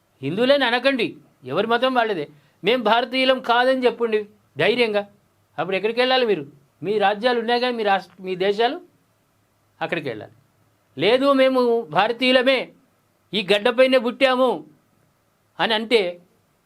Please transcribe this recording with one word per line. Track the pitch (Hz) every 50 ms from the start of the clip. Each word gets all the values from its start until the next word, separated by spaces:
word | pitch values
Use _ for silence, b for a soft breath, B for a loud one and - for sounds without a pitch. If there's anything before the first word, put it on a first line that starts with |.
| _ _ _ _
హిందువులేని | 135 139 175 214 247 262 285 285 262
అనకండి, | 233 240 247 240 269 269 233 196 139 - - - _ _ _ -
ఎవరి | 123 139 185 214
మతం | 226 233 233 254 262 254
వాళ్ళదే. | 240 226 220 202 160 143 b b b b b b b -
"మేము | 196 247 254 214
భారతీయులం | 208 226 240 262 233 262 262 262 262 262 247
కాదని" | - 240 233 240 247 262 262 262 247
చెప్పండి | 233 233 233 240 220 214 214 208 - _ _ _ _ _
ధైర్యంగా. | 135 165 202 240 247 240 220 202 202 202 208 _ _ _ _ _ _ _ _ _ -
అప్పుడు | 170 180 190
ఎక్కడికి | 190 190 220 226 240
వెళ్ళాలి | 254 254 262 262 247
మీరు? | 220 190 156 135 - - _ _ _ _ _ 143
మీ | 190 220
రాజ్యాలు | 208 196 196 214 202 233 254 247 233
ఉన్నాయి | 220 233 240 240
కదా, | 247 254
మీ | 240 226 208
రాష్ట్ర-, | 202 196 190 190 - _ - 185
మీ | 185 185
దేశాలు, | 175 185 208 202 208 233 254 311 359 - - _ _ _ _ _ _ _ _ _ _ _ _ _ _ _ _ _ -
అక్కడికి | 160 156 170 165 160 131
వెళ్ళాలి. | 110 104 107 - - _ _ _ _ _ _ _ _ _ _ _ _
"లేదు, | 131 160 208 247 262 277 277 277
మేము | 262 262 262 262 254 247 240 233 233
భారతీయులమే, | 226 151 147 180 208 233 233 226 262 254 254 262 240 269 269 233 170 - - _ _ _ _ _ _ _ _ _ _ _ 180
ఈ | 214 202 170 208
గడ్డపైనే | 208 208 247 226 247 262 262 262
పుట్టాము" | 254 220 247 247 - 269 262 254 254 262 247 196 147 - - _ _ _ _ _ _ _ _ _ _ _ _ _ _ _ _ _ -
అని | 175 214 220
అంటే | 214 226 220 247 220 185 175 175 - _ _ _ _ _ _ _ _ _